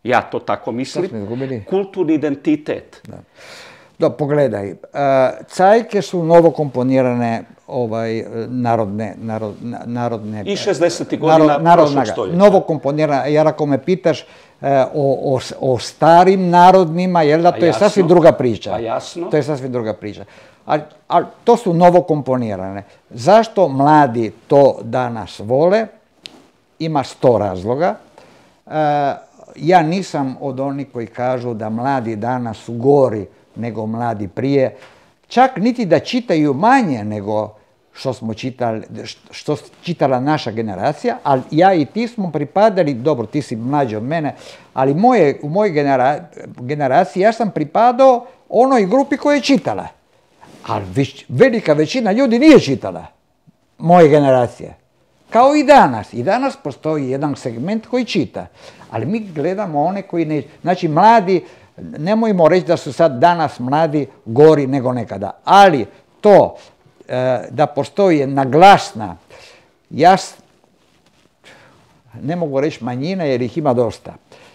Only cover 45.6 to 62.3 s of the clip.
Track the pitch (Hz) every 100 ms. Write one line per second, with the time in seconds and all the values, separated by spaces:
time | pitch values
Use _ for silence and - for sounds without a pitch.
45.6 | 214 147 143 135 127 147 175 - - 107
46.6 | 123 147 139 139 185 185 202 226 220 160
47.6 | 151 196 240 240 269 240 240 - _ 208
48.6 | 262 262 190 254 - 277 294 294 - 262
49.6 | 139 98 90 - _ _ _ _ - -
50.6 | - 107 95 95 139 - - 127 262 226
51.6 | - 151 151 262 220 214 269 233 311 247
52.6 | 135 127 98 87 80 _ _ _ _ _
53.6 | _ _ 165 180 160 147 143 131 120 -
54.6 | 80 - _ _ _ _ _ 220 262 302
55.6 | 277 277 180 113 101 107 127 226 269 -
56.6 | 147 - 156 156 131 135 147 135 127 113
57.6 | 156 220 - 247 240 196 120 98 90 _
58.6 | - - - 113 120 226 208 151 151 190
59.6 | 202 147 160 196 196 170 160 151 - -
60.6 | 170 180 165 151 208 233 185 180 - -
61.6 | _ - 87 - 160 220 226